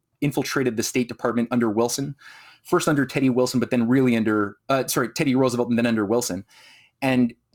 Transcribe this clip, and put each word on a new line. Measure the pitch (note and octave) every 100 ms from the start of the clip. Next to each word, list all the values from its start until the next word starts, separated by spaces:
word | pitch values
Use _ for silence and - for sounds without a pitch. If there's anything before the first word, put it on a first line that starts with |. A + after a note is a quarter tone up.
| _ _
infiltrated | C#3+ C#3+ C3 C#3+ B2+ A2
the |
State | A2 B2+ A#2+
Department | A2+ B2 A#2 A#2
under | B2 A#2
Wilson, | G#2 A#2+ - C#3 C#3+ - - - -
first | - F3+ E3
under | D3 C3
Teddy | D3+ C3
Wilson, | B2 B2 B2+
but | A#2+
then | B2+ A#2
really | C3 C3 A#2
under, | A2 G#2+ G2+ - -
uh, | C3+ B2
sorry, | - A#2
Teddy | - D3
Roosevelt | B2+ C3 A#2+ A#2+
and | A#2
then | A#2+
under | A2+ G2+
Wilson. | A#2 A#2+ F2+ - - - - _ _
And | C3+ B2+ A#2+ - _